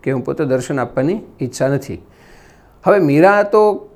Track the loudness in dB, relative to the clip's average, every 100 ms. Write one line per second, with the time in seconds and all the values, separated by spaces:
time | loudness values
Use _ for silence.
0 | -4 -4 -4 -4 -2 -2 -2 -6 -4 -2
1 | -2 -4 -8 -10 -10 -4 -2 -2 -4 -14
2 | -16 _ -20 -20 -20 _ _ _ 2 2
3 | 4 4 4 4 2 2 2 0 -10